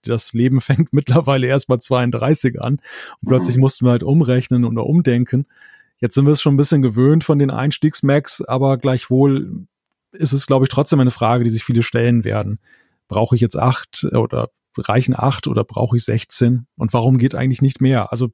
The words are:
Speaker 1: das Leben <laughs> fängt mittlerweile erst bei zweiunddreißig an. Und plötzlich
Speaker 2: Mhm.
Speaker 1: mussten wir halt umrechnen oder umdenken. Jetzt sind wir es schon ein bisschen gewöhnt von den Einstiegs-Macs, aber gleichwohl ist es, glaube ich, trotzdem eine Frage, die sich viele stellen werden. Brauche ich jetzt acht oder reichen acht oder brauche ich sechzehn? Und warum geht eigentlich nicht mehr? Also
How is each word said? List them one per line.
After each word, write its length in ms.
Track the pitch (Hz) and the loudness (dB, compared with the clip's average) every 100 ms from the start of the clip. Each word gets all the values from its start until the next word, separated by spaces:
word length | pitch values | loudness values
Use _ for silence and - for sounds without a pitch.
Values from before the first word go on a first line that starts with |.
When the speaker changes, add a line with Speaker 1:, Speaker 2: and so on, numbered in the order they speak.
Speaker 1:
das 280 | - 117 - | -6 -6 -4
Leben 280 | 113 127 131 | 0 2 2
<laughs> 20 | |
fängt 320 | - 135 165 | 2 0 0
mittlerweile 540 | 143 - 156 135 135 127 | 0 2 2 2 0 0
erst 180 | 135 - | 0 0
bei 80 | 127 | -2
zweiunddreißig 840 | - 123 120 117 127 156 127 - | 0 0 0 0 0 0 -2 -2
an. 160 | 123 143 - - - - | -4 -4 -6 -20 -20 -8
Und 80 | - | 0
plötzlich 280 | 127 - 127 | 0 2 2
Speaker 2:
Mhm. 40 | |
Speaker 1:
mussten 240 | 131 - | 2 2
wir 60 | 127 | 2
halt 140 | 120 | 2
umrechnen 600 | 123 160 123 127 - 123 | 2 2 2 0 0 0
oder 220 | 117 113 - | 0 -2 0
umdenken. 580 | 170 131 120 120 127 - _ - _ _ _ | 2 2 0 0 -2 -4 _ -20 _ _ _
Jetzt 180 | 120 143 | -2 2
sind 100 | 143 | 2
wir 60 | |
es 100 | 147 | 2
schon 120 | 151 | 2
ein 20 | 139 | 2
bisschen 260 | 143 147 | 2 2
gewöhnt 400 | 131 110 135 160 | 2 2 4 4
von 160 | 156 143 | 2 0
den 140 | 135 | 0
Einstiegs-Macs, 880 | 117 143 - 156 - 139 147 - - | -2 -4 -2 -2 0 0 0 -2 -8
aber 340 | - 131 135 127 | -4 0 0 0
gleichwohl 880 | 135 127 - 127 139 135 185 170 - _ _ _ _ | 0 -2 0 2 2 2 -4 -12 -16 _ _ _ _
ist 220 | 190 151 | -6 -2
es, 160 | 139 - | -2 0
glaube 160 | 135 | 0
ich, 40 | 131 | 2
trotzdem 300 | - 147 147 | 0 0 2
eine 140 | 127 | 2
Frage, 320 | - 113 120 | 0 0 0
die 60 | 117 | 0
sich 120 | 110 | -2
viele 220 | - 117 | -2 0
stellen 400 | - 120 120 117 | 0 0 2 0
werden. 340 | 107 104 101 107 _ _ _ _ - | 0 -4 -4 -8 _ _ _ _ -6
Brauche 300 | 101 117 117 | -2 0 2
ich 40 | |
jetzt 160 | 117 - | 0 0
acht 460 | 123 - - - - | -2 -2 -8 -8 -2
oder 360 | 117 113 - - _ _ - | -2 -2 -4 -6 _ _ -8
reichen 380 | - 113 127 127 | -2 0 0 -2
acht 300 | 135 - 143 | -2 -2 -4
oder 160 | 110 | -4
brauche 340 | 110 - 113 117 | -4 -4 -2 -2
ich 80 | |
sechzehn? 640 | - 110 - - 120 123 - - | -2 -4 -4 -2 0 0 -4 -6
Und 160 | 117 | -2
warum 260 | 123 120 131 | 0 2 2
geht 180 | 131 - | 0 -2
eigentlich 260 | 131 120 | -4 0
nicht 180 | 135 - | -2 0
mehr? 300 | 131 127 98 | 0 0 -2
Also 180 | 117 120 | -4 -4